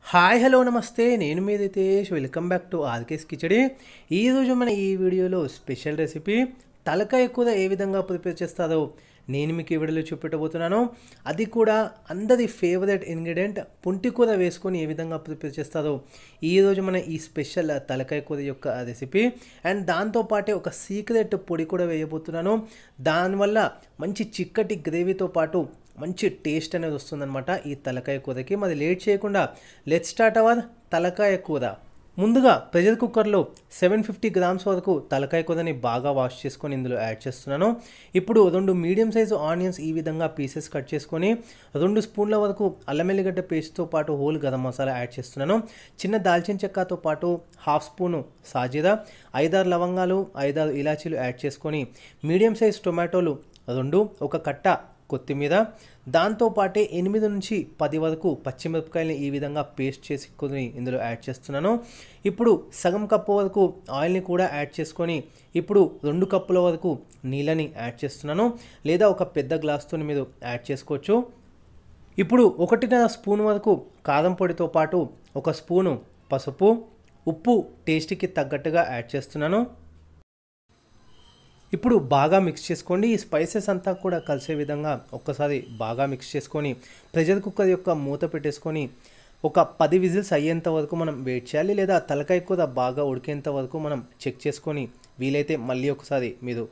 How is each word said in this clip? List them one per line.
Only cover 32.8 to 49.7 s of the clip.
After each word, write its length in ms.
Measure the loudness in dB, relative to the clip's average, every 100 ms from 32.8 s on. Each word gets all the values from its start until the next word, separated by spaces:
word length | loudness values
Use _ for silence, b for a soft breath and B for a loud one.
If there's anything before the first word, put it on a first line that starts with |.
| 4 4
కుక్కర్లో 400 | 2 2 4 4 2 -6 _ 0
సెవెన్ 260 | 2 4 0
ఫిఫ్టీ 200 | -2 0 2
గ్రామ్స్ 300 | 2 0 0
వరకు 240 | 0 2 -2 0
తలకాయ 300 | -2 0 0 0
కూరని 240 | -2 -2 -2 -2
బాగా 240 | 0 0 0
వాష్ 180 | 0 -2
చేసుకొని 320 | -10 -8 -6 -6
ఇందులో 180 | -4 -2
యాడ్ 160 | -4 -6
చేస్తున్నాను. 440 | -8 -10 -6 0 0 0 B B B -2
ఇప్పుడు 220 | 4 6 6
రెండు 180 | 6 2 2
మీడియం 260 | 2 2 2 2
సైజు 200 | 2 0 0
ఆనియన్స్ 280 | 0 -2 -4 -4
ఈ 40 | -4
విధంగా 300 | -4 -2 -4 -4
పీసెస్ 320 | -6 -6 -8
కట్ 140 | -8 -6
చేసుకొని, 380 | -8 -6 -2 0 0 B B B 0
రెండు 200 | 2 2 -2
స్పూన్ల 320 | -2 0 2
వరకు 220 | 2 0 -2 -2 -6
అల్లం 180 | -2 0
ఎల్లిగడ్డ 280 | 0 0 -2 -2
పేస్ట్తో 340 | -4 -4 -6 -2
పాటు 200 | -2 0 0
హోల్ 180 | 0 0
గరం 180 | -2 -2 -4
మసాలా 280 | -2 -4 -2
యాడ్ 140 | -6 -8
చేస్తున్నాను. 400 | -12 -6 0 0 0 B B -8
చిన్న 140 | -2 0 4
దాల్చిన 300 | 2 2 -4
చెక్కతో 340 | -2 -2 -4 -2 -2
పాటు 240 | 0 0 -2 -6 -10 0
హాఫ్ 200 | 0 0
స్పూను 320 | -4 -2 -2 -6 -16 -6
సాజీరా, 400 | -4 -2 0 2 2 -2 B B -2
ఐదారు 260 | 2 2 2